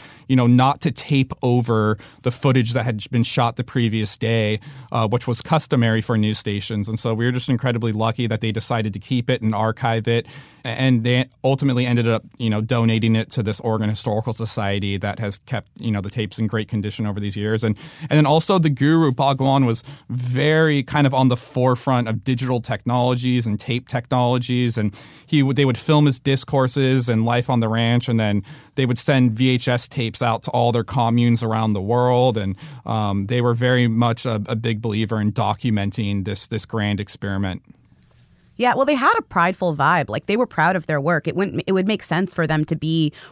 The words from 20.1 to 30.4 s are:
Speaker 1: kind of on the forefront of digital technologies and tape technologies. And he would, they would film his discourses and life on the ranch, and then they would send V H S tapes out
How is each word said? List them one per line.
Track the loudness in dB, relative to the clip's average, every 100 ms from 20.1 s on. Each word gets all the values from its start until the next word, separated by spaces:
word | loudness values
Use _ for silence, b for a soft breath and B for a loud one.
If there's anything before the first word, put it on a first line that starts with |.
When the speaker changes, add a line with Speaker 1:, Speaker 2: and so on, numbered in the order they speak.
| -6 -4 0 2 4 4 2
Speaker 1:
kind | 0 2 2
of |
on | 4 2
the | 2
forefront | -2 0 2 2 2 0 0
of | -4
digital | -2 -2 -2 -2
technologies | -4 -6 -2 0 2 2 0 0 0
and | -4
tape | -4 -6 -4
technologies. | -6 -2 0 2 0 0 0 0 0
And | -2 B B B 0
he | 2
would, | 4 4
they | 2
would | 2
film | 2 4 4
his | 2
discourses | 0 -2 0 0 0 0 2 2 2
and | 0 2
life | 0 0
on | 0
the | 0
ranch, | 0 2 2 2
and | 0
then | 0 -2 B B B -2
they | -2
would | 0
send | 2 4 2
V | 2 2
H | 2 0
S | 0 -2
tapes | -4 -6 -2
out | -2 -2